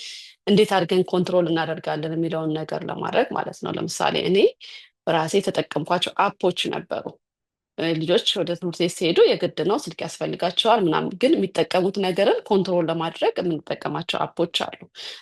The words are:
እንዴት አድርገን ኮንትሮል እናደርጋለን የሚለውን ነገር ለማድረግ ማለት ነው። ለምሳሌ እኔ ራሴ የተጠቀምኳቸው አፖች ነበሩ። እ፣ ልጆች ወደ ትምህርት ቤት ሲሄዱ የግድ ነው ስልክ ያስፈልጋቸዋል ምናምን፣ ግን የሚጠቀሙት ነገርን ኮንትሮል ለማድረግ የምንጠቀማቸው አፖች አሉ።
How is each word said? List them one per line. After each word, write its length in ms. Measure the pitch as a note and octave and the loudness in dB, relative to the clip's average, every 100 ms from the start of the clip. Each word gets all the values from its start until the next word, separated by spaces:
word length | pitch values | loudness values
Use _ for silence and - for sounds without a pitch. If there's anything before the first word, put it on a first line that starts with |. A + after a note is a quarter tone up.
| - - - - - | -12 -16 -20 -8 2
እንዴት 240 | G#3 G#3+ | 4 6
አድርገን 320 | F#3+ E3+ F#3 F3+ | 2 2 2 2
ኮንትሮል 400 | F3+ F3 F3+ E3 | 0 2 2 2
እናደርጋለን 680 | E3 D#3+ E3 E3 D3+ D#3+ | 0 -2 -4 -4 -4 -4
የሚለውን 400 | E3 E3 D#3+ D#3+ | -2 -2 -2 -2
ነገር 280 | D#3 D#3 D#3 | -4 -4 -6
ለማድረግ 440 | - - - G#3+ C4 | -6 -6 -2 0 0
ማለት 260 | - - - | -2 -6 -8
ነው። 120 | - | -8
ለምሳሌ 420 | - E3+ - - - | -6 -6 -2 0 0
እኔ 140 | - F#3+ A4 - - - - _ - | 2 4 4 2 -14 -20 -20 _ -2
ራሴ 260 | D#3+ D#3+ G3 | 0 2 0
የተጠቀምኳቸው 760 | F3 D#3+ - D3 D#3+ F3 - - | 0 -2 -2 -4 -2 0 0 0
አፖች 400 | G3 - F#3 F3+ - | 0 0 -2 0 -4
ነበሩ። 360 | D#3+ E3+ - - - _ _ _ _ _ - | -6 -6 -8 -8 -14 _ _ _ _ _ -6
እ፣ 80 | E3 D#3+ | -2 -2
ልጆች 320 | D#3+ G3+ - G3+ | 2 2 2 -2
ወደ 160 | E3 | -2
ትምህርት 280 | E3+ F3+ E3 | -4 -6 -2
ቤት 140 | E3+ | -2
ሲሄዱ 260 | - E3+ B3+ | 0 2 6
የግድ 360 | A4 G3 C3 - | 6 4 -2 -2
ነው 140 | F4+ G4+ | 0 0
ስልክ 200 | - - | -4 -8
ያስፈልጋቸዋል 800 | - - D#3 D#3+ F3 - A3+ A3+ | -10 -6 -6 -4 -2 0 4 4
ምናምን፣ 300 | E3+ D#3+ D#3+ F3+ | 4 2 -2 0
ግን 180 | C4 | 2
የሚጠቀሙት 640 | B3+ F#3+ - D#3+ F3+ F#3+ G#3 | 2 2 0 0 2 0 0
ነገርን 400 | F#3 F#3 G#3+ A#4 | 0 2 2 2
ኮንትሮል 420 | - G3 F#3 F3 D#3+ | 2 2 2 0 0
ለማድረግ 480 | E3 E3 - A4 - | -2 -4 -2 -2 0
የምንጠቀማቸው 840 | F3+ D3+ - D3 - D#3 E3 - | -2 -4 -4 -6 -4 -4 -4 -2
አፖች 380 | - - - - | -2 -2 -2 -2
አሉ። 180 | - - - - - - | -4 -8 -18 -18 -16 -12